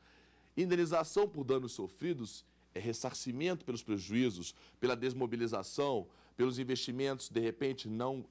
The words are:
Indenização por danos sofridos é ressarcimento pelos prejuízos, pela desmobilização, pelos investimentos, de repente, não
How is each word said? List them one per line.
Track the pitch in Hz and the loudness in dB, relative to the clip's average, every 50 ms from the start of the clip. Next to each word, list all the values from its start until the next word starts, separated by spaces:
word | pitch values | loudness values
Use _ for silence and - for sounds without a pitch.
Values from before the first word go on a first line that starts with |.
| _ - - - - - _ _ _ _ _ | _ -20 -20 -20 -20 -20 _ _ _ _ _
Indenização | - 180 180 175 175 175 156 175 165 160 - - 202 208 202 | 0 2 4 4 4 4 4 4 2 2 2 4 4 4 4
por | 165 151 135 | 2 0 0
danos | 123 135 131 127 120 - | 2 2 2 2 0 -4
sofridos | - 98 92 - - 143 175 175 120 117 104 - - - _ _ _ _ _ - | -4 -6 -6 -6 -4 -2 -2 -2 -2 -4 -6 -8 -12 -16 _ _ _ _ _ -10
é | 92 | -6
ressarcimento | 101 120 113 - - 127 - - - 131 117 131 160 180 180 - - | -4 -4 -4 -2 -4 -4 -4 -4 -6 -6 -4 -2 -2 -2 -2 -2 -4
pelos | - 120 113 - | -6 -6 -6 -4
prejuízos, | - 107 98 87 90 107 120 131 123 98 90 87 - - - - - - _ | -2 -2 -2 -2 0 2 2 2 2 2 -2 -6 -10 -12 -14 -18 -20 -4 _
pela | 120 123 123 | 0 0 2
desmobilização, | 113 123 131 123 131 131 113 117 117 117 117 113 101 92 - - - 143 143 131 107 90 - - - - - _ - | 2 0 -2 0 0 -2 -2 0 0 0 0 0 -2 -4 -4 -2 0 0 2 0 0 -2 -4 -10 -20 -20 -12 _ 2
pelos | 120 131 123 127 | 2 2 2 0
investimentos, | 131 123 131 120 - - 123 127 135 135 135 131 - - | -2 -2 -2 -2 -2 -2 -2 -2 0 0 -2 -2 -6 -4
de | - 117 | 0 0
repente, | 113 113 110 - 139 135 131 127 - 113 | 0 0 0 0 -2 -2 -2 -2 -4 -4
não | 110 113 123 131 135 131 107 - | -2 -2 -2 -2 -2 -4 -6 -8